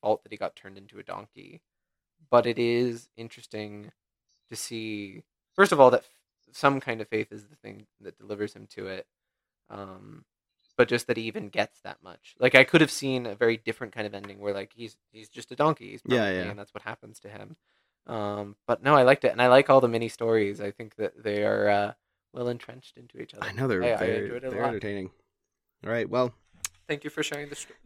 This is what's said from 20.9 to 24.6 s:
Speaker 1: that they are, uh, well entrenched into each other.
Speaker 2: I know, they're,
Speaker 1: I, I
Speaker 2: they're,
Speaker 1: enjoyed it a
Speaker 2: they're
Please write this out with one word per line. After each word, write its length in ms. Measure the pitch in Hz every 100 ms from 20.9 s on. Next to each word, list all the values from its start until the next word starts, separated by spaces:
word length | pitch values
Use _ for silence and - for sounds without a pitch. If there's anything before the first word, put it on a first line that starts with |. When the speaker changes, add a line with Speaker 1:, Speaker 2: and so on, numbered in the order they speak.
| -
Speaker 1:
that 260 | 104 -
they 200 | 110 104
are, 260 | 104 104 104
uh, 240 | 101 104 - _ _ _
well 160 | - 123
entrenched 480 | 120 - 127 - -
into 220 | 120 -
each 120 | -
other. 140 | - -
Speaker 2:
I 60 |
know, 140 | 98 135
they're, 140 | 98
Speaker 1:
I, 100 | 120
I 40 | 110
Speaker 2:
they're, 260 | 113 110 101
Speaker 1:
enjoyed 180 | 120
it 40 | 131
a 20 |
Speaker 2:
they're 100 | 101